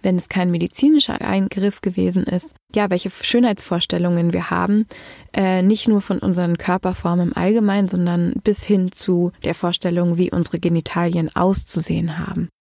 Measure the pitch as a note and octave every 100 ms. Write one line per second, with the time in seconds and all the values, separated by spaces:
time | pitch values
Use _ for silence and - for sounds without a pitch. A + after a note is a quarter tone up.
0 | F#3+ F#3 - F#3+ F3+ E3+ F3 - C#4 D#4
1 | - - - F#3+ G3 G3 G3+ - G3 F3+
2 | F#3 F3+ - F3+ - _ _ G#3+ G3+ F#3
3 | F#3+ - - A#3+ B3 G3+ - F3 - F3
4 | F3 E3+ E3+ F3+ E3+ F3 F3+ G#3 G#3+ -
5 | - - - - F#3+ F#3 F#3 G#3+ - G#3
6 | - G3 F#3+ F3 F3 E3+ - F#3 F#3 F3+
7 | G3 F3 F3 - F3+ A3+ G#3 G3+ F#3+ F3+
8 | F3 F3 F3 - - G3+ - G3+ F#3 -
9 | - F3 F3 - - E3+ F3 F3 F3+ E3+
10 | F3 E3+ F3+ F3 E3 E3+ F3 E3+ D#3+ -
11 | E3+ E3+ D#3+ - F#3 F#3 - E3+ - E3
12 | E3 D#3 F3 F3 E3+ _